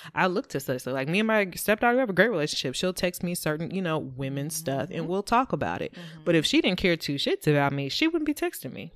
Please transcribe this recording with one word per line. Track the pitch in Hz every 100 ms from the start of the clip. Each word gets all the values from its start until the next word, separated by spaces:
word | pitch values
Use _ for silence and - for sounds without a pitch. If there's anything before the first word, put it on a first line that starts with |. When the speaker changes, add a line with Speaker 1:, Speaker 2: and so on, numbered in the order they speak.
| 165 -
Speaker 1:
I | 185
look | 180 -
to | 139
Cecily. | - 127 123
Like, | 135 135
me | 185
and | 220
my | 220 190
stepdaughter, | - - 220 240
we | 247
have | 262
a |
great | 180 220
relationship. | 180 151 - 139
She'll | - 185
text | 180 180 -
me | 175 175
certain, | 160 151 165
you | 185
know, | 175 156
women's | 131 127 135 139 147 -
stuff, | - 135 175
and | -
Speaker 2:
Mm-hmm. | 165
Speaker 1:
we'll | 190
talk | - 233 262
about | 156 92 87
it. | -
Speaker 2:
Mm-hmm. | - 170 165
Speaker 1:
But | -
if | 165
she | 147 311
didn't | 294 180
care | 190 165
two | -
shits | 143 - 392 -
about | 143 139
me, | 139 139
she | - 320
wouldn't | 330 302
be |
texting | 294 349 - -
me. | - 165